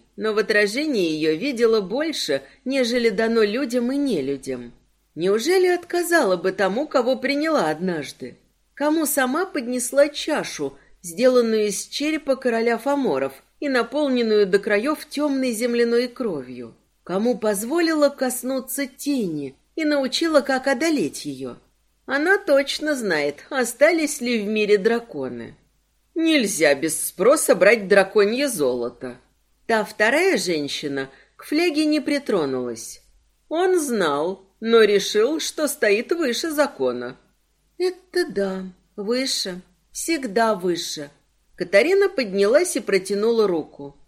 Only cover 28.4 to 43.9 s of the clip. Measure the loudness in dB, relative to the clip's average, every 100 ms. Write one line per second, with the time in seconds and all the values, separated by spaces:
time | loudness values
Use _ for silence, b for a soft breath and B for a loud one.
28.4 | -2 0 -2 -2 -6 -8 -14 -14 _ _
29.4 | _ _ -2 -2 -2 0 2 2 2 0
30.4 | 0 -2 -4 -6 -6 -6 -8 B B -20
31.4 | -4 0 0 2 0 0 0 -2 0 0
32.4 | 0 -2 -4 -8 -12 -18 _ _ _ _
33.4 | _ 0 2 2 0 0 0 0 -2 -6
34.4 | _ _ 4 6 8 6 4 2 2 0
35.4 | -4 -2 -2 2 2 2 2 0 0 -2
36.4 | -2 0 -2 0 -2 -2 -8 -12 _ _
37.4 | _ _ _ -4 -4 -4 _ -4 -2 -2
38.4 | -4 -4 -10 -16 _ -10 -4 -2 -2 -4
39.4 | -6 -10 -16 _ _ -10 -4 -4 -2 0
40.4 | 2 0 -2 -2 -6 -10 -14 _ _ _
41.4 | _ -10 2 4 4 4 2 0 -2 2
42.4 | 4 4 2 -2 0 0 0 0 0 2
43.4 | 2 0 -4 -14 -18